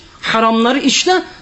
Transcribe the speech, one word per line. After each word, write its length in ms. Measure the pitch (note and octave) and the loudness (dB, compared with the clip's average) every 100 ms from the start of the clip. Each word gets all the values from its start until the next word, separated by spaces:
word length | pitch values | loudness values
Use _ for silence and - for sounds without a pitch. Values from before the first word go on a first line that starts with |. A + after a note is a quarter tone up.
| - - | -18 -12
haramları 580 | - A3 A3+ A3+ A#3 C4+ | -4 0 2 2 0 0
işle, 440 | C#4 - - F#4 F4+ - | 0 0 0 0 -2 -12